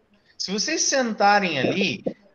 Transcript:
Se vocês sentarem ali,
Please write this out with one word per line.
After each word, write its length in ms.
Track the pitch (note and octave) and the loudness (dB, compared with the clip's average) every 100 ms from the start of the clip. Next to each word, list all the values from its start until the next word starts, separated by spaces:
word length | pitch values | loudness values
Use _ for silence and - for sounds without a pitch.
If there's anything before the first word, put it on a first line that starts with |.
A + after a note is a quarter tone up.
| _ _ _ - | _ _ _ -12
Se 160 | - | -6
vocês 300 | G#3 D4 E4 | -4 -2 -2
sentarem 760 | - C#4 A#3+ G#3 G3+ G#3 F#3 D3 | 0 0 0 2 4 4 2 0
ali, 460 | B2 F#3 F#3+ G#2+ - - _ | 0 0 -2 -4 -8 -10 _